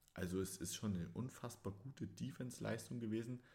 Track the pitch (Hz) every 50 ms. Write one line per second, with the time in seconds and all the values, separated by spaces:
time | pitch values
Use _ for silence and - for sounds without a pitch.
0 | - - - 87 92 87 90 95 95 92 - - 82 - - - 113 107 95 87
1 | 82 82 - - 123 131 - - - 117 - - - 98 101 101 131 135 135 -
2 | - 104 - - 113 135 - - 127 123 - - 113 107 110 117 - - 127 120
3 | 117 107 110 113 117 120 123 123 - - -